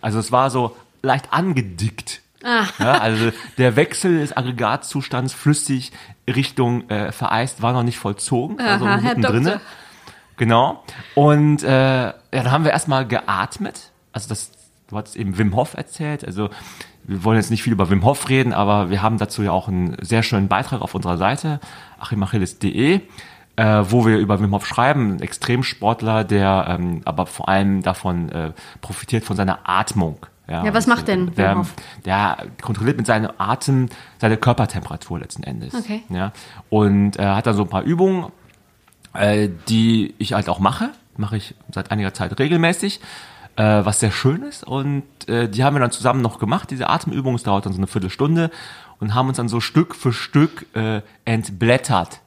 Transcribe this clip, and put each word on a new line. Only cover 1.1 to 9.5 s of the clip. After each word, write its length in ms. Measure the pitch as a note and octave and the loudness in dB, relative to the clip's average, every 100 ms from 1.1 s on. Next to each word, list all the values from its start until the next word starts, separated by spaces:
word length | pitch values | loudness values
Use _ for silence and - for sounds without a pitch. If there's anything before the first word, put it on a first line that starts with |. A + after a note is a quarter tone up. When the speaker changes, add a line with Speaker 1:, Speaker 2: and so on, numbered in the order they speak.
| C3 - | 0 0
Speaker 1:
angedickt. 880 | C#3 F#3 C#3+ G#2 E2+ G#2+ - - - _ _ | -2 0 0 -2 -4 -6 -6 -14 -14 _ _
Speaker 2:
Ah. 220 | B3 A#3 G3 - | -2 0 0 0
Speaker 1:
Ja, 140 | A#2+ C#3+ | 2 4
also 340 | A2 A2 A2+ - - - | 2 2 0 -2 -12 2
der 180 | B2+ A#2 | 2 4
Wechsel 440 | D#3 - F#3+ E3 | 0 0 2 2
des 140 | D3 | 2
Aggregatzustands 1000 | - B2 B2 A#2 B2 - C#3+ C3 B2+ C3 | -2 -4 -2 -2 -2 -4 -8 -4 -4 -4
flüssig 580 | - - D3 - C3+ B2+ - - - - | -2 2 2 2 -4 -4 -16 -20 -14 -4
Richtung, 640 | C3 C3+ - A#2+ A#2+ - | -2 -2 0 0 0 -2
äh, 240 | G#2 G2+ | -4 -4
vereist 480 | - B2 A2 B2 - | -4 -2 0 -2 -2
war 120 | A#2 | -2
noch 80 | B2+ | 0
nicht 160 | A#2+ A#2 | -2 -4
vollzogen. 580 | - G#2 - B2+ C#3 G#3 | -6 -6 -2 -2 -2 -4
Es 60 | |
war 140 | A#3+ G3+ | -2 0
so 60 | G#3 | 2
Speaker 2:
Aha, 60 | G3+ | 2
Herr 180 | B3 A#3 | 0 0
Speaker 1:
mittendrin. 280 | B3+ - | 2 2
Speaker 2:
Doktor. 160 | D#3 | 0